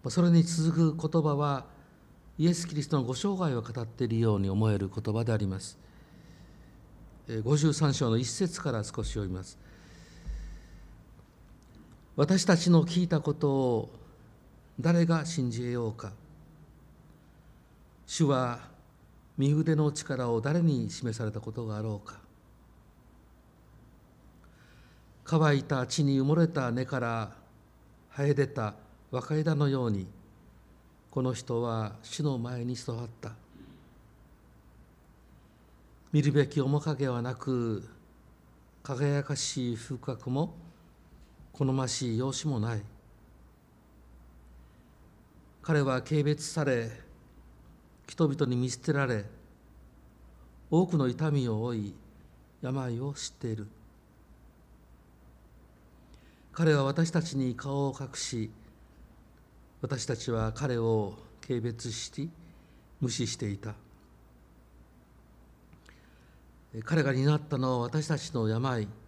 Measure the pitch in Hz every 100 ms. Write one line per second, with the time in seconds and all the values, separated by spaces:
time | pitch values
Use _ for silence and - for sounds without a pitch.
0 | 127 - 175 170 170 165 160 165 165 160
1 | 156 165 151 143 147 135 - - - -
2 | - - - - 165 165 170 151 143 147
3 | 120 127 202 190 170 123 110 117 113 -
4 | 120 113 113 101 98 98 110 101 98 110
5 | 110 107 117 110 98 95 - - - -
6 | - - - - - - - - - -
7 | - - - 113 110 147 156 - 151 127
8 | 120 113 123 - 185 - 156 117 98 -
9 | 107 110 98 92 92 - - - - -
10 | - - - - - - - - - -
11 | - - - - - - - - - -
12 | - - 147 185 - 170 180 165 170 180
13 | 175 156 151 147 147 135 127 113 - -
14 | - - - - - - - - 165 170
15 | 165 165 151 - 123 113 123 120 113 110
16 | 101 104 - - - - - - - -
17 | - - - - - - - - - -
18 | - - 147 131 123 117 - - - -
19 | - - - - 139 151 160 151 151 147
20 | - 131 123 117 127 170 165 131 107 -
21 | 123 110 110 110 110 107 113 104 110 104
22 | - - - - - - - - - -
23 | - - - - - - - - - -
24 | - - - - - - - - - -
25 | - - - 160 156 139 - 135 127 -
26 | 139 135 135 160 165 151 123 117 127 131
27 | 120 113 104 - - - - - - -
28 | - - 143 139 135 - 107 - - -
29 | - 123 - 156 156 147 143 135 117 101
30 | 92 - - - - - - - - -
31 | - 135 127 117 - 117 120 113 107 107
32 | - - 147 127 117 123 120 123 - 117
33 | 117 117 117 110 - - - - - -
34 | - - - - - - - - - -
35 | - - - - - - - - - -
36 | - 151 143 147 139 151 131 147 156 131
37 | 135 120 120 123 - 123 117 101 110 -
38 | - - - - - - - - - 127
39 | 143 143 139 143 - - 123 113 - 127
40 | - 120 - 131 165 - - - - -
41 | - - - - - - 135 135 131 -
42 | 123 113 135 131 151 127 110 110 101 -
43 | - - - - - - _ - - -
44 | - - - - - - - - - -
45 | - - - - - - - 151 135 127
46 | - 151 147 147 - - 139 123 113 -
47 | - - - - - - - - - -
48 | - - 156 143 131 123 127 123 - 143
49 | 131 110 104 - - - - - - -
50 | - - - - - - - 160 180 170
51 | 131 123 156 143 120 107 120 117 101 -
52 | - - - - - - 127 135 127 117
53 | 139 143 - - 123 107 107 - - -
54 | _ - - - - - - - - -
55 | - - - - - - - - - -
56 | - - - - - - 160 147 135 139
57 | 165 165 160 135 127 120 139 139 139 127
58 | 131 - - 120 107 - - - - -
59 | - - - - - - - - 131 131
60 | - 117 - 113 110 113 139 117 113 110
61 | 98 98 - - - 120 117 113 123 107
62 | - - 160 - - - - - - -
63 | 127 - 117 - 107 101 110 104 - -
64 | - - - - - - - - - -
65 | - - - - - - - - - -
66 | - - - - - - - 113 110 165
67 | 139 131 139 151 147 135 131 127 120 156
68 | 151 143 - 123 110 110 131 120 104 -